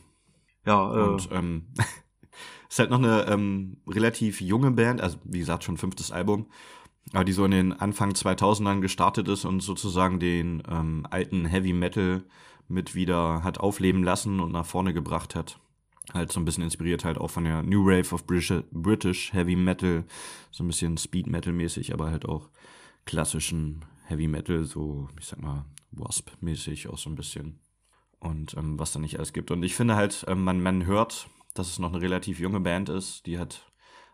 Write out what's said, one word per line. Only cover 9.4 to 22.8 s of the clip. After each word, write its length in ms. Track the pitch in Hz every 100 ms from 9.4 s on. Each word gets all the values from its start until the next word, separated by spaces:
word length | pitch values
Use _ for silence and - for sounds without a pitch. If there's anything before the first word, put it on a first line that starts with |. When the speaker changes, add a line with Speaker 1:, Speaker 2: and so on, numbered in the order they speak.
Speaker 2:
und 180 | 90 95
sozusagen 580 | 92 90 104 90 92 90
den, 420 | 87 87 85 82 -
ähm, 380 | 82 80 80 73
alten 360 | 92 90 95 82
Heavy 280 | 95 92
Metal 520 | 90 87 107 92 92 - - - - -
mit 260 | 90 -
wieder 500 | 92 90 87 82 82
hat 160 | 85 -
aufleben 440 | 101 101 92 92
lassen 360 | 90 90 104 95
und 120 | 82
nach 160 | 85 80
vorne 260 | 90 92
gebracht 400 | 85 73 80 80
hat. 260 | 85 80 - _ _ _ _ -
Halt 180 | 90 82
so 80 | -
ein 60 | 80
bisschen 180 | 80
inspiriert 400 | 82 - 82 85
halt 140 | 87 78
auch 120 | 80
von 140 | -
der 200 | 82 80
New 220 | 85 101 95
Wave 280 | 92 90 85
of 100 | -
British, 380 | 90 85 90 -
British 600 | 80 87 107 92 90 -
Heavy 240 | 95 87 90
Metal, 480 | 90 90 92 85 82 - - - -
so 120 | -
ein 40 | 90
bisschen 300 | 85 85 80
Speed 300 | - 90 -
Metal 240 | 82 85
mäßig, 420 | 85 82 - -
aber 160 | 80 78
halt 140 | 78 -
auch 240 | 80 - _ - -